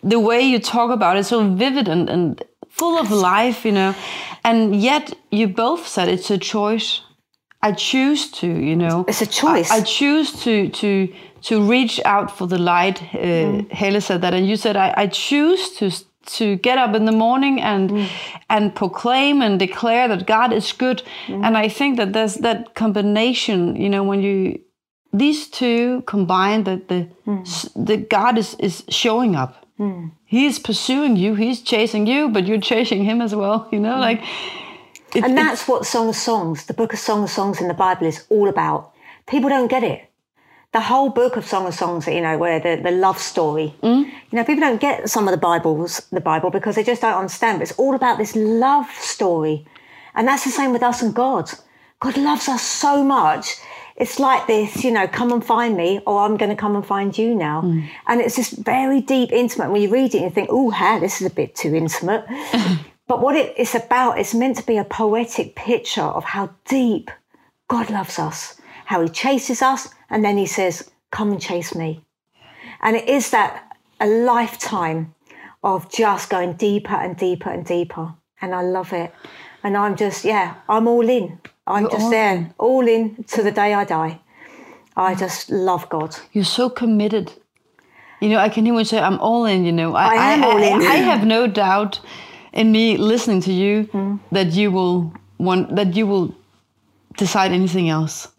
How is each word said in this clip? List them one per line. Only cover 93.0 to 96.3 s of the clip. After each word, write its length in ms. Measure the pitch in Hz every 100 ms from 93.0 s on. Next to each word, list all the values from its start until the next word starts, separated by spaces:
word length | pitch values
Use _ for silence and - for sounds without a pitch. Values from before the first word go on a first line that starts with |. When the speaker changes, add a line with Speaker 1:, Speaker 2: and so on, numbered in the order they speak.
| 208 233 233 190
Speaker 1:
to 80 | 180
you 360 | 185 196 208 214
Speaker 2:
Mm. 260 | 196 196 202 -
Speaker 1:
that 160 | 185 185
you 180 | 170 208
will 400 | 185 180 180 165 - _ _
want, 380 | 180 185 - 190
that 200 | 202 180
you 120 | 214
will 200 | 202 170